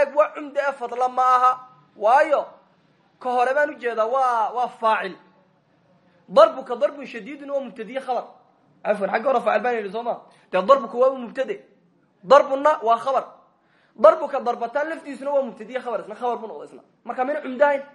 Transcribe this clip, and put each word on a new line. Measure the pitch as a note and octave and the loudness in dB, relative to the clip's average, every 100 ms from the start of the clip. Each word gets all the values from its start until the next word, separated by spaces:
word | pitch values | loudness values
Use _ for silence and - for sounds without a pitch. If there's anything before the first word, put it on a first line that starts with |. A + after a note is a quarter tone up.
eeg | C#4 D4 | 2 2
waa | D4+ - | 0 0
cumde | D4 C#4+ | -8 -4
ee | C#4+ | -2
fadla | C4+ A#3+ A#3+ B3+ | -2 -6 -2 -2
ma | B3+ B3+ B3+ | 2 4 4
aha. | B3+ B3+ - _ _ - | 4 0 -6 _ _ -2
Waayo, | G#3+ C4 D#4 C4 F3 - _ _ _ _ _ _ | 4 4 4 0 -2 -12 _ _ _ _ _ _
ka | B3+ | -4
hore | B3 B3 | 0 2
baan | C#4 D4 | 2 0
u | C4 | -2
jeedaa | A#3+ A3+ A3 | -6 -2 0
waa, | C4 B3+ A#3 G#3 A3+ | 2 2 0 -2 -2
waa | A#3+ | -6
faacil. | - A3+ G#3 F#3 E3 _ _ _ _ _ _ _ _ _ _ - | -2 0 0 -2 -12 _ _ _ _ _ _ _ _ _ _ 0
Darbuka | G3 D#4+ C4 - A#3 | 6 6 4 -8 -2
darbun | C#4+ C#4+ B3+ | -2 -4 -14
shadiidun | A#3 G3+ C#4+ C#4+ | -14 -14 -14 -8
waa | C#4 | -8
mubtadiye | B3+ F3+ G#3+ C4 | -8 -12 -12 -10
khabar. | C4+ A#3+ - - _ _ _ _ | -6 -6 -8 -16 _ _ _ _
Afwan, | - G3+ F#3+ | -4 -2 -2
xagga | A3 B3 | -2 0
hore | B3 | 0
faacil | G#3 G#3 | 2 0
baan | A#3 A#3+ | 0 -4
yidhi, | G3+ | -6
soo | G#3+ | -8
ma? | A#3+ F#3+ - _ _ | -6 -8 -10 _ _
Dee | F3 | -2
darbuka | F#3+ C4+ A#3 A#3+ | 4 2 2 0
waa | C4 | 0
mubtade. | C4+ A#3 C4+ C4 G3 - _ _ _ _ _ | 0 -10 -8 -6 -8 -14 _ _ _ _ _
Darbunna | F3+ C#4 D4 C4+ D4 D4+ | 6 6 6 0 2 2
waa | A3 A3+ | 0 0
khabar. | C4+ B3+ - - _ _ _ _ _ - | 0 -2 -4 -14 _ _ _ _ _ 6
Darbuka | C4 E4 D4 C4+ | 6 6 0 -4
darbataan | A3+ A3 A#3 C#4+ D#4 | -4 -4 -4 -4 -4
laftiisuna | D#4+ D4 C4 C#4 | -8 -12 -12 -4
waa | C#4+ | -2
mubtadiye | B3+ F#3+ G#3 B3+ | -2 -8 -10 -10
khabar. | A#3+ G#3 | -6 -8
Isna | E3+ G#3 | -8 -8
khabar | B3 A3+ | -6 -6
buu | G#3+ | -8
noqday | D3+ D3 | -14 -18
isna. | C3 _ _ | -20 _ _
Marka | A3+ B3 B3+ | -10 -6 -4
mina | D4 | -4
cumdahayn? | C4 B3+ C#4+ C#4+ - | -4 2 2 2 -4